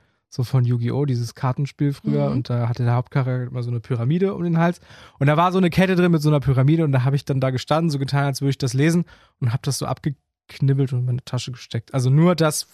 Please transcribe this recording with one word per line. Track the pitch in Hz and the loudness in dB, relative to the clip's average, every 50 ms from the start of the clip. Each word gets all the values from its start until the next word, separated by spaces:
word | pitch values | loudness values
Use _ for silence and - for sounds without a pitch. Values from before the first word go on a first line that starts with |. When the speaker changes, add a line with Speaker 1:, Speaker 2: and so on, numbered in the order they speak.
| _ _ _ _ _ _ | _ _ _ _ _ _
Speaker 1:
so | - - 120 | -6 -6 -4
von | - - 127 123 | 0 0 2 2
Yu-Gi-Oh!, | 120 123 120 117 120 120 135 147 | 2 0 0 -2 -2 -2 -2 -2
dieses | 139 123 117 117 113 - | -2 -2 -2 -4 -6 -8
Kartenspiel | - - 127 127 - 143 - - - 147 143 | -6 -4 -4 -2 -2 -4 -6 -4 -2 -2 -2
früher, | 139 - - 143 143 143 143 | -2 -4 -4 -2 0 0 0
Speaker 2:
Mhm. | 139 | 0
Speaker 1:
und | - 127 123 - | -2 -2 -4 -2
da | 120 120 117 117 | -2 -2 -2 -2
hatte | 117 - 123 | -2 -2 0
der | 120 120 | 0 0
Hauptcharakter | 123 - - - 143 123 131 127 127 123 123 | 0 -2 -2 -2 -2 -2 -2 -4 -6 -6 -8
immer | 127 127 | -8 -8
so | 120 120 | -6 -6
eine | 120 117 | -6 -6
Pyramide | - - 131 117 117 127 160 180 196 190 202 | -6 -4 -4 -2 0 0 0 0 0 -2 -2
um | - 175 | -2 -2
den | 175 165 165 | 0 0 2
Hals | 170 175 170 - - - - - - - _ - | 2 0 0 -4 -10 -20 -20 -20 -20 -14 _ 0
und | 139 143 | 0 2
da | 151 | 4
war | 165 175 180 | 4 2 2
so | 175 190 | 2 2
eine | 185 170 | 2 2
Kette | - 175 190 185 190 | 2 2 2 2 4
drin | 175 180 175 | 2 4 4
mit | 165 156 | 2 2
so | 147 151 | 2 2
einer | 151 143 | 2 2
Pyramide | 117 143 127 131 131 143 165 165 160 | 2 2 2 4 4 4 4 2 2
und | 143 | 2
da | 135 127 123 | 2 2 2
hab | 135 139 | 2 0
ich | 135 - | 0 -2
dann | - 139 135 | -2 -2 0
da | 131 131 | 0 -2
gestanden, | 127 123 - - 151 160 170 165 | -2 -2 -2 -2 0 0 0 0
so | 143 135 | -2 -2
getan, | 139 131 139 143 139 | -2 -2 0 0 0
als | 143 131 - | 0 -2 -2
würde | 139 139 | -2 -2
ich | 131 - | -2 -2
das | 139 120 127 | -2 -2 0
lesen | 131 156 165 165 175 165 - - - _ _ _ - | 2 2 2 2 2 0 -4 -8 -20 _ _ _ -4
und | 135 117 | -2 -2
hab | 113 - | -2 -2
das | - 143 131 - | -4 -4 -4 -4
so | 135 | -4
abgeknibbelt | - 131 - - 151 135 - _ _ _ _ _ - - - 139 135 139 135 139 127 | -6 -6 -4 -6 -6 -6 -8 _ _ _ _ _ -18 -6 -2 0 2 2 2 0 0
und | 135 123 | -2 -2
in | 127 | -2
meine | 127 120 123 - | -2 -4 -4 -6
Tasche | - - 123 - 135 | -6 -8 -8 -8 -8
gesteckt. | 123 - - - - 117 - - - | -12 -14 -12 -8 -8 -8 -6 -6 -4
Also | 135 123 127 | -2 2 4
nur | 135 156 170 180 175 | 4 4 4 4 4
das, | 151 160 156 - - - _ | 2 0 0 -2 -4 -6 _